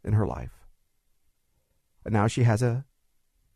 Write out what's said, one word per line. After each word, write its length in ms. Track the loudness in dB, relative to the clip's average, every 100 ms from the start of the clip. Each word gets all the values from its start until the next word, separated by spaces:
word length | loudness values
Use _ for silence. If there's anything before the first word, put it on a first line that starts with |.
in 100 | -2
her 120 | 0 0
life. 400 | -4 -12 -16 -20 _ _ _ _ _ _ _ _ _ _ _ _ _
And 100 | -4
now 120 | 0 0
she 180 | 2
has 200 | 2 2
a 220 | 0 -2 -8 _ _ _ _ _ _